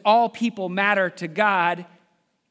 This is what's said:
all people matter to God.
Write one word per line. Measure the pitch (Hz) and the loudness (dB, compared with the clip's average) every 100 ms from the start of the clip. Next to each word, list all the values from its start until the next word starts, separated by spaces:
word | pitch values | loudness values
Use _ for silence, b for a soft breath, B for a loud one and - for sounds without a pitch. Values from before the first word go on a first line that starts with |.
all | 208 226 226 | 2 4 2
people | - 233 233 185 | -2 -6 -4 -6
matter | 180 202 202 180 | -2 0 0 0
to | - 175 | -4 -10
God. | 156 214 190 170 175 180 _ _ _ _ _ _ | -2 0 2 0 -2 -10 _ _ _ _ _ _